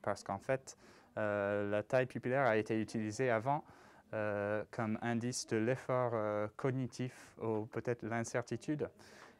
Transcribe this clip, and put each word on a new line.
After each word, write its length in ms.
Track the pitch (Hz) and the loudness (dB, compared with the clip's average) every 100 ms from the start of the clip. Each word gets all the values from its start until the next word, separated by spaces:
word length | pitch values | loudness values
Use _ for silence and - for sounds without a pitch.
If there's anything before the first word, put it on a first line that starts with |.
Parce 200 | - 101 | -4 -2
qu'en 160 | - 98 | -4 -6
fait, 380 | - 131 - - - - - - | 0 -2 -2 -18 -20 -20 -10 -2
euh, 540 | 107 104 101 104 101 | 0 2 2 2 2
la 120 | 104 | 0
taille 220 | - 131 | 2 2
pupillaire 400 | 127 - 123 131 | 2 -2 0 4
a 140 | 131 110 | 6 4
été 200 | 104 110 | 4 0
utilisée 520 | 107 117 107 101 131 | 0 -2 -2 0 2
avant, 340 | 110 120 147 - - - - - | 2 2 -2 -4 -20 -20 -20 -8
euh, 500 | 110 107 101 101 107 - | -4 -2 0 0 -2 -4
comme 280 | - 113 107 | -2 0 0
indice 460 | 117 120 120 127 - | 0 0 0 -4 0
de 100 | 113 | 2
l'effort, 540 | 113 127 - 127 123 | 2 0 0 0 2
euh, 360 | 117 107 104 104 - | 2 0 0 -2 0
cognitif 800 | 139 131 123 - 127 - - - | 0 0 -2 -4 -6 -6 -18 -6
ou 240 | 110 110 | -2 -2
peut-être 380 | 110 117 127 117 | -2 -4 -2 -2
l'incertitude. 880 | 107 117 113 127 - 120 - 151 101 - - - - | -2 -2 0 -2 -2 -6 -2 -2 -2 -6 -20 -20 -20